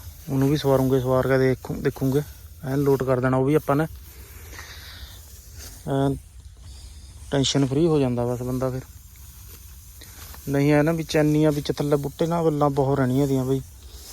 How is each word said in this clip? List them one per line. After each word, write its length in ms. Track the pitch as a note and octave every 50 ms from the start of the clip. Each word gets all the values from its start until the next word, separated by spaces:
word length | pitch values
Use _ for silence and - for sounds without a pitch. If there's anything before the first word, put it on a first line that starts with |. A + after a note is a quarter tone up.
| - - - - - D#3
ਉਹਨੂੰ 200 | C#3+ C3+ C3+ C#3
ਵੀ 80 | D3+
ਸਵਾਰੂੰਗੇ, 420 | D3 - C#3 C3+ C3 C3+ C3 C3+ C3
ਸਵਾਰ 280 | B2 C3 C3 C3 B2+
ਕੇ 100 | C3 C3+
ਦੇਖੂ-, 440 | C3 C3 C3 B2+ - - - D3+ -
ਦੇਖੂੰਗੇ, 400 | - C#3+ - - C3+ C3+ C3 D3 D3 - - - - - - - -
ਐਨ 160 | C3 C3 C#3+
ਲੋਟ 240 | C#3+ C#3 C#3 C3 C3
ਕਰ 160 | C3 C3 B2
ਦੇਣਾ 180 | B2 C3 C3
ਉਹ 80 | C3 C3
ਵੀ 80 | C3+ D3+
ਆਪਾਂ 220 | D3+ - - C#3+
ਨੇ। 80 | C#3+ D#3+ D#3 - - - - - - - - - - - - - - - - - - - - - - - - - - - - - - - - - - - - - - -
ਐਨ 280 | - C#3 C#3 C3+ C#3+ C#3 C3+ - - - - - - - - - - - - - - - - - - - - - -
ਟੈਨਸ਼ਨ 340 | - C#3 C3+ - - C#3 C#3
ਫ੍ਰੀ 220 | B2+ C3+ C#3+ E3+
ਹੋ 120 | E3+ D#3 D3
ਜਾਂਦਾ 260 | C3+ B2+ A#2+ A#2+ A#2+
ਬਸ 160 | B2 B2 A#2
ਬੰਦਾ 280 | B2 B2+ B2+ B2+ C3 C3
ਫਿਰ। 120 | B2+ C3 - - - - - - - - - - - - - - - - - - - - - - - - - - - - - - - - - -
ਨਹੀਂ 240 | C#3 C#3 C#3+ D3 D3+
ਐ 80 | D3
ਨਾ 100 | D3 D#3+
ਵਿੱਚ 240 | E3+ D#3+ D#3+ - -
ਇੰਨੀਆਂ 360 | D#3 D3+ D3+ D3+ D3+ D#3 D#3
ਵਿੱਚ 200 | D3 D3 C3+ -
ਥੱਲੇ 240 | C#3 - D3 C#3+ D3
ਬੂਟੇ 300 | C#3+ C#3+ C#3+ - - E3+
ਨਾ 160 | D#3+ E3+ E3+
ਵੱਲਾਂ 280 | E3 D#3+ D3+ C#3+ D3 D3
ਬਹੁਤ 280 | C#3 D3 C3+ C3+ C#3
ਰਹਿਣੀਆਂ 300 | C#3 C3+ B2 B2+ C3+ C#3+
ਦੀਆਂ 180 | C3+ C3+ C3 B2+
ਬਈ, 160 | C3 C3+ C3+ C3 - - - - - - - - -